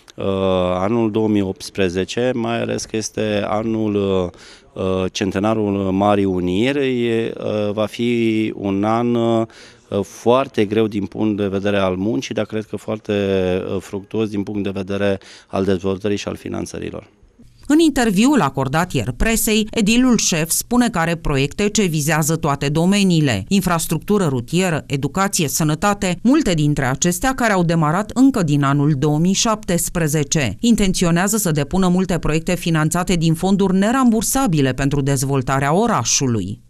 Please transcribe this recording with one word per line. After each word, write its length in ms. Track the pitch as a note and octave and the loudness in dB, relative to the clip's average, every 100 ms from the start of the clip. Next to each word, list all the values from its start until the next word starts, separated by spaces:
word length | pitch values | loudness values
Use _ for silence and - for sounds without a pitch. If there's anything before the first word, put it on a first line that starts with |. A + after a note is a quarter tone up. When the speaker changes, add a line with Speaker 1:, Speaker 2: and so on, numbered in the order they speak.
| - - | -20 -8
Speaker 1:
Uh, 100 | G2 F#2+ F#2+ F#2 F2+ | -4 0 2 2 0
anul 380 | F2+ G2 A#2 A2 | 0 0 0 0
două 160 | A2 A2 | 0 2
mii 140 | G#2 | 0
optsprezece, 920 | F#2+ F#2+ - - F#2 F#2 F#2 A#2+ B2+ | 0 -6 -10 -2 -2 0 -4 -2 -2
mai 280 | B2 A2+ A#2 | -2 -2 -4
ales 240 | A2+ A#2 - | -4 -4 -4
că 120 | A2 | -6
este 460 | G#2+ - G#2+ G#2 F2+ | -6 -4 -2 -2 -2
anul, 480 | G#2 A2+ A2 G#2+ G2+ G2 F#2+ F2 - - - - | -2 -2 -2 0 0 0 0 -2 -8 -20 -20 -16
uh, 320 | - F#2+ F#2 F#2 | -6 -2 0 -2
centenarul 800 | - F#2+ F#2+ G#2 A2 G#2 G2+ F#2+ | -2 -2 0 0 0 0 0 0
Marii 340 | F#2+ G2+ G2+ G2 | 2 2 2 2
Uniri, 800 | F2+ F2+ F#2+ B2+ C#3+ C3 A#2+ A#2+ | 0 0 0 0 0 -2 0 0
e, 280 | A2+ A#2 - | 0 -2 -6
uh, 360 | A2 G#2+ G#2 | -4 -2 -2
va 120 | G#2 G#2 | -2 -4
fi 680 | - A#2+ A#2 A2+ A2 G#2+ - | -2 0 2 2 2 -2 -2
un 280 | G2+ G2 | -2 0
an, 320 | G#2+ A2+ A#2+ A#2 | 2 2 2 2
uh, 300 | A#2 A2+ A2+ - - - - G2+ | 2 2 0 -8 -20 -20 -6 -4
foarte 640 | F#2+ - A#2 B2 - - G2+ | -4 -2 2 2 2 -2 0
greu 220 | G#2+ A2 | 2 0
din 180 | G#2 F#2+ | -2 -6
punct 320 | A2+ G#2+ G2+ | -2 -2 0
de 100 | G2+ | -2
vedere 300 | G2 G2+ G2+ | -2 0 0
al 180 | F#2+ F#2 | 0 0
muncii, 380 | G#2 C3 - | -2 -2 -4
dar 120 | A2 G#2+ | -4 -4
cred 200 | A2 G#2 | -6 -8
că 100 | G#2 | -10
foarte, 380 | - G#2+ - | -8 -8 -2
uh, 680 | G2+ G2 F#2+ F#2 F#2 F#2+ G2 | 0 2 2 0 -2 -2 -6
fructuos 480 | - G2+ G2 A2 G#2+ | -6 -10 -6 -4 -2
din 140 | G#2 | -4
punct 200 | G2+ G#2 | -4 -4
de 60 | G2 | -4
vedere 500 | G2 F#2+ G2 G2+ F#2+ - - - | -6 -6 -2 0 -2 -8 -20 -8
al 160 | G2 | -2
dezvoltării 540 | G2 F#2 F#2+ F#2+ G#2 G2+ | 0 0 0 -2 -2 -4
și 100 | F#2 | -6
al 80 | F#2+ | -10
finanțărilor. 720 | G2 F#2+ F#2 F2 F2 E2 - _ - _ - - - | -8 -8 -8 -8 -10 -12 -16 _ -20 _ -20 -14 0
Speaker 2:
În 120 | D4+ | 4
interviul 600 | D#4+ C4+ A#3 F#3 B3+ C#4+ | 4 2 2 4 4 4
acordat 500 | C#3 C#3 C3 D#3 F3+ | 2 0 -2 -2 -2
ieri 220 | C3+ G2+ | -2 -4
presei, 540 | - A3+ A3+ A#3 G#3+ G#3+ | -2 0 0 2 0 0
edilul 460 | - G3 A#3 B3+ A3+ | 0 2 4 4 2
șef 320 | - E3 E3 | 2 -2 -2
spune 400 | - - A#3+ A#3+ | -4 -2 0 0
că 100 | F3 | 0
are 160 | E3 E3 | -2 -2
proiecte 540 | - C3+ C3+ - G#3 | -2 0 -2 0 0
ce 140 | G#3+ | 2
vizează 520 | F#3+ D3+ C#3+ D#3 D3+ D#3+ | 0 0 0 0 0 0
toate 340 | D3+ C#3 C#3+ | -2 -2 0
domeniile: 760 | D3+ F3 G3+ F#3+ E3 D3 G2+ A2+ | 2 2 4 4 4 2 0 0
infrastructură 800 | G3 F3+ E3+ - D#3+ - G#3 E3 | 0 2 -2 -2 -4 0 0 0
rutieră, 580 | C3 B2 E3+ F#3 D3+ - | -2 -2 0 0 -2 -4
educație, 600 | C#3+ C#3 F#3+ G3 - C#3+ | -4 -4 -2 -2 0 -2
sănătate, 720 | - D#3 D#3 G#3 G3+ F#3 F3 | 0 0 0 0 0 -2 0
multe 300 | A#3 D#4 A3+ | 2 2 2
dintre 320 | D#3+ D3 D3 B2+ | 2 2 0 -2
acestea 480 | B2+ F3 F3 C4 | 0 -2 0 -2
care 200 | C4 A#3 | 0 0
au 100 | F#3+ | 2
demarat 480 | E3 E3 D3+ F3 G#3+ | 2 2 2 0 -2
încă 300 | A#3 C4+ A#3+ | 2 4 4
din 200 | D#3 C#3+ | 0 2
anul 300 | C#3 C#3+ C#3+ C3+ | 2 2 2 2
două 200 | D3+ D3+ | 2 2
mii 160 | F3+ | 2
șaptesprezece. 1200 | F#3+ A#3 G#3+ - E3+ - F3 D#3 D#3 D3 D#3+ B2 - | 2 0 -2 -2 -2 -2 -2 0 0 0 0 0 0
Intenționează 800 | A#3+ A3 G3 F3+ F3 E3+ F#3+ A3 | 0 2 2 2 2 2 2 0
să 140 | F3+ | 0
depună 360 | D3+ C#3 F#3 F3+ | -2 0 0 2
multe 300 | F3+ F#3+ F3 | 2 0 -2
proiecte 380 | D3+ D#3 E3+ F3 | 0 -2 -2 -2
finanțate 600 | F3 D#3+ D#3 F3 F3+ E3+ | 0 0 2 0 0 2
din 180 | D#3+ | 2
fonduri 420 | D#3+ F#3+ G3 G3 F#3+ | 2 2 2 2 2
nerambursabile 1000 | G3+ C4+ B3 A3 A3+ C4 C4 D#3 C3+ | 2 4 4 2 0 0 0 2 2
pentru 280 | B2+ C#3 C#3+ | 0 0 0
dezvoltarea 720 | C#3 C#3 C3+ C#3 B2 C3+ C#3 | 0 0 0 -2 0 0 2
orașului. 880 | F3 A#3+ D#3+ A2+ - C3 A2 F#2 A2+ | 2 2 0 0 0 0 0 -2 -10